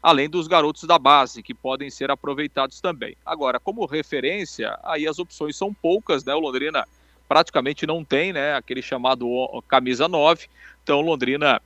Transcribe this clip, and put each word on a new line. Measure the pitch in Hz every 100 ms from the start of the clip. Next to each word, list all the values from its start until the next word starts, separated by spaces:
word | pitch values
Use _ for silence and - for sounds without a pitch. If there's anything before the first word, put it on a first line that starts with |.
além | - 151 147
dos | 170 160
garotos | 175 151 156
da | 160 170
base | 135 143 127 117
que | -
podem | - 131 131 139
ser | - 139
aproveitados | 139 147 139 139 - 135 -
também. | 185 156 113 -
Agora, | - 160 135 123
como | - 220 165
referência, | 151 147 143 127 196 175 - 107 104
aí | - 156 156
as | 151
opções | 175 - 151
são | - 196
poucas, | 208 165 190 - 147
né, | 123
o | 147
Londrina | 151 131 147 151 - _ _ _ _
praticamente | 147 170 147 127 151 139
não | 165
tem, | 151 139 180
né, | 165 143 139
aquele | - 127
chamado | - 131 123 131 120
o-, | 123 127 123
camisa | _ 135 127 123 165
nove, | 170 151 165 - _ - -
então | - 143
o |
Londrina | 160 151 127 139 147 120